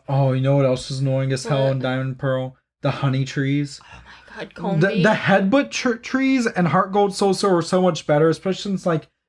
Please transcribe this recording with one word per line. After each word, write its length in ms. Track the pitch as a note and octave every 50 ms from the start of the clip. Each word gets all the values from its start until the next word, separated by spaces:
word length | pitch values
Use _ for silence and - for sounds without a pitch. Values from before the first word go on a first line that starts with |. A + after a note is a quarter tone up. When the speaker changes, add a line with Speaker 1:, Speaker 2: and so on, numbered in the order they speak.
| _ -
Speaker 1:
Oh, 240 | C3+ C#3 C#3 C3
you 80 | C3 C3
know 160 | C3 C3+ C#3
what 100 | C#3+ C3+
else 240 | B2+ B2+ B2+ - -
is 100 | C#3 C3
annoying 320 | C#3 C3+ C3 C3+ C3+ C3+
as 120 | C3+ C3 -
hell 200 | D3+ C#3+ C3+ C3+
Speaker 2:
What? 80 | C3+
Speaker 1:
in 60 | C3+ C3
Diamond 280 | C3 B2+ B2+ C3 C3 C3
and 100 | B2+ C3
Pearl? 380 | C#3 C3+ C3 C3 C3 C3 - _ _ _ _ _
The 80 | - C3+
honey 340 | C3 - C#3 C3+ C3 C3+ C3+
trees. 560 | C3 - D3 C3+ C3+ C#3 D3 C#3+ C#3+ - - -
Speaker 2:
Oh 180 | - - - - - - - - - -
my 80 | A3 -
God, 340 | - - - C4 G3+ E3+ D#3
Speaker 1:
The, 60 | F3 G3
Speaker 2:
Combi. 140 | A3+ F#3+
Speaker 1:
the 60 | E3 G#3+
headbutt 600 | G3+ - - - G3 G3 F#3+ F#3+ B3+ C#4 C#4 C#4
tr-, 240 | - - - B3+ A3+
trees 520 | A3+ - - - C4 C4+ C4 C4+ C4 A#3
and 220 | A3 - F3+ F3 D#3
Heart 240 | B2+ F#3 G3+ F#3+
Gold 220 | F#3+ G3+ G3+ G3 G3
Soul 200 | - G#3 G3 F#3
Silver 240 | F#3 - G3+ F3+ E3+
are 40 |
so 200 | D#3+ - F#3+ F#3
much 240 | F#3 F3+ D#3+ - -
better, 220 | - D3 D3 D#3+ E3
especially 340 | D#3 - - F#3+ F#3 - - G3+
since, 160 | F#3+ F#3 -
like, 220 | F#3 E3 D#3+ - _ _ _ _